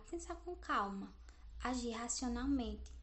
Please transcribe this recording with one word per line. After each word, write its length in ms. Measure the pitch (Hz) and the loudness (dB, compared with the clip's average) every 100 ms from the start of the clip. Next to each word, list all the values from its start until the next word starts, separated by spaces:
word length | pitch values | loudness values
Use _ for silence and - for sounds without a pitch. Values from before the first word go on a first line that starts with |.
| - | -6
pensar 260 | 339 - 339 | -6 -4 -6
com 180 | 349 359 | -6 -6
calma, 580 | - 254 202 196 196 - - - - - | 2 4 4 0 -6 -10 -16 -14 -12 -2
agir 280 | 247 254 240 | 0 2 2
racionalmente, 1000 | 226 240 - 247 240 269 269 220 208 - - | 0 0 2 2 2 4 4 4 -2 -6 -8